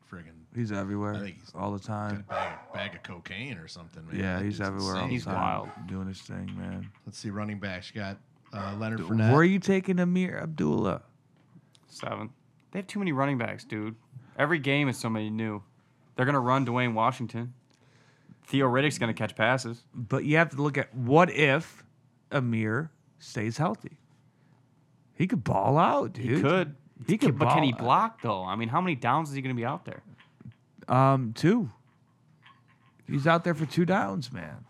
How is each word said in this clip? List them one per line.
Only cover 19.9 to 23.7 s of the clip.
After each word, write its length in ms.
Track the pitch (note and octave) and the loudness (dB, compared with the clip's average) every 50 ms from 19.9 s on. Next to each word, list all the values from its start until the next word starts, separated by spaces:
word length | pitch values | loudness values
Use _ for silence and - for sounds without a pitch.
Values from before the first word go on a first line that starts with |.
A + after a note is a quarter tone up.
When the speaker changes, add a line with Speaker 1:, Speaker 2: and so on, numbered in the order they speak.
| _ | _
Speaker 2:
But 300 | D3 A#2+ G2+ C3+ C3+ - | -10 -6 -2 -2 -2 0
you 120 | C#3 D3 | 2 4
have 120 | D#3+ E3+ D#3 | 4 4 2
to 120 | C#3 C3 | 2 -2
look 160 | D3 D3 C3 | -2 0 0
at 160 | C#3+ C3 - - | -2 -4 -4 -6
what 340 | C3+ B2 A#2 C#3 D#3 F3+ F3 | -6 0 6 6 6 6 6
if 540 | - C3 D3 C#3+ C3+ D#3 D#3+ - - - - _ _ _ _ _ _ _ _ _ | 4 2 4 4 4 2 0 -4 -18 -20 -20 _ _ _ _ _ _ _ _ _
Amir 600 | - - B2+ A#2+ A2+ A2 A2 A2 A2 B2+ D#3+ D#3+ _ _ _ _ _ _ | -2 0 0 0 0 0 0 0 0 -2 -4 -6 _ _ _ _ _ _
stays 380 | - - - B2 G#2+ A2+ A2+ | -20 -10 -8 -4 -4 -4 -2
healthy. 400 | - D3+ F3+ | 0 -2 -2